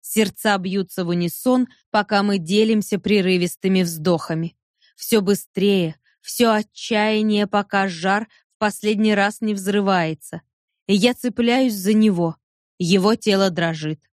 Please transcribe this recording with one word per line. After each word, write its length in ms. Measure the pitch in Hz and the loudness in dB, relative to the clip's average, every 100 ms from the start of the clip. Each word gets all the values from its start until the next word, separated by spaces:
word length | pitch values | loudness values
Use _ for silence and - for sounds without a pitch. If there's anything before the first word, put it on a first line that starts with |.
Сердца 560 | - 214 202 - 220 196 | -4 -2 -2 -2 -2 0
бьются 480 | 185 196 185 - 175 | -2 -4 -4 -6 -2
в 40 | |
унисон, 580 | 175 175 - 254 254 247 _ _ | -2 -2 -2 0 0 0 _ _
пока 320 | 214 208 202 | -4 0 0
мы 160 | 202 202 | 0 -2
делимся 580 | 160 208 220 214 196 202 | 0 2 2 2 -2 -4
прерывистыми 840 | - 208 185 185 175 - 190 190 | 0 2 2 0 0 -4 0 2
вздохами. 760 | 175 165 156 165 - 160 170 _ _ _ _ _ | 0 -2 0 0 -2 -6 -6 _ _ _ _ _
Всё 260 | - 220 | 0 0
быстрее, 800 | 190 196 - - 202 196 165 156 _ _ | 2 -2 -2 -2 2 2 0 -6 _ _
всё 320 | - - 233 | -14 0 2
отчаяннее, 920 | 214 214 - - 214 214 220 214 208 202 | 2 -2 -12 -4 -2 0 0 0 0 0
пока 400 | 208 202 196 196 | -2 -2 -2 -2
жар 400 | 165 185 202 226 _ _ _ | -2 -2 -2 -4 _ _ _
в 40 | |
последний 560 | 214 - 208 208 214 208 | -4 -2 -2 0 2 2
раз 260 | 202 - | 0 -2
не 120 | 220 | -6
взрывается. 880 | 202 190 208 196 190 160 160 - 165 _ _ _ _ - | -4 -2 0 2 0 0 -4 -12 -18 _ _ _ _ 0
И 60 | |
я 200 | 202 233 | 2 2
цепляюсь 600 | 240 247 - 233 247 262 | 0 -6 -2 0 2 0
за 200 | 208 185 | 0 0
него. 440 | 214 214 175 170 - _ _ _ _ | 4 4 2 -2 -6 _ _ _ _
Его 380 | 170 190 196 - | 0 2 4 0
тело 340 | - 196 196 | 0 2 2
дрожит. 500 | 170 170 156 151 151 _ | 0 -4 -4 -8 -8 _